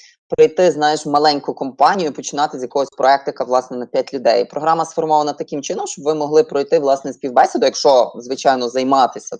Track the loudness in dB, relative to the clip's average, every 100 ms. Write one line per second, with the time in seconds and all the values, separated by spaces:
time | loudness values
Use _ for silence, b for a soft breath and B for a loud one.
0 | b b -4 2 2 4 2 2 0 -2
1 | -2 0 2 0 -4 -8 -8 0 2 2
2 | -2 -6 -8 -4 -4 -6 -6 -4 -4 0
3 | 2 2 0 -8 -2 -2 -2 -8 -6 -4
4 | -4 -2 0 2 0 -2 0 0 -2 -4
5 | 0 2 0 -4 -8 -8 -8 -8 -8 -6
6 | -4 -2 0 2 2 0 0 0 2 0
7 | -2 -8 -2 2 2 2 0 2 4 4
8 | 2 -2 -10 -4 0 0 -2 -2 0 2
9 | 2 -2 -14